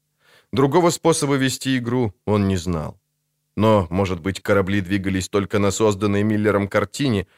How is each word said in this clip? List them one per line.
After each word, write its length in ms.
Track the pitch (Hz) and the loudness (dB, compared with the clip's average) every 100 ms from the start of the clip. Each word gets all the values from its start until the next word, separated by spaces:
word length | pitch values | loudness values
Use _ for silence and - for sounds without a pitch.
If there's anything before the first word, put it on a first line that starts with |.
| _ _ _ _ _ | _ _ _ _ _
Другого 380 | 104 135 160 165 | 0 2 4 2
способа 460 | - 170 160 143 139 | 2 0 0 0 0
вести 420 | 131 127 131 131 | 0 -2 -2 -2
игру 340 | 120 123 113 - - | -2 -2 -2 -4 -2
он 220 | 104 98 | 0 2
не 100 | 95 | 0
знал. 400 | 85 82 73 - _ _ _ _ _ - | -2 -6 -6 -12 _ _ _ _ _ 0
Но, 320 | 107 107 87 | 4 4 2
может 300 | 92 95 90 | -2 -2 -2
быть, 200 | 85 92 | -6 -4
корабли 420 | - 101 95 101 | 0 0 2 -2
двигались 480 | 87 98 95 95 90 | -2 -2 -2 -4 -2
только 300 | 104 98 104 | -2 -2 0
на 120 | 101 | 0
созданной 520 | - 110 98 104 101 | 2 0 0 0 0
Миллером 440 | 107 107 104 101 101 | 0 0 2 0 0
картине, 600 | 107 101 - 143 104 90 | -2 -2 -4 -2 -2 -4